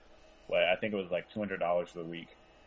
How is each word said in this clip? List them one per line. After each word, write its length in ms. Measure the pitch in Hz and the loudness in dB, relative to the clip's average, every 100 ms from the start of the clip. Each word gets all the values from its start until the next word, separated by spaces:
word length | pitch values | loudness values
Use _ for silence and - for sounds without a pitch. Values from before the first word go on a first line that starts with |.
| - - - - - | -20 -20 -20 -20 0
what, 180 | 90 | 4
I 120 | 85 92 | 4 4
think 180 | 110 | 0
it 40 | 101 | -2
was, 120 | 90 | 0
like, 220 | 87 - | -2 -2
two 60 | 110 | -4
hundred 200 | 101 92 | -4 -2
dollars 300 | 87 87 85 | 2 2 0
for 100 | 87 | -6
the 20 | 82 | -8
week. 180 | 85 82 - - - | -8 -12 -18 -20 -20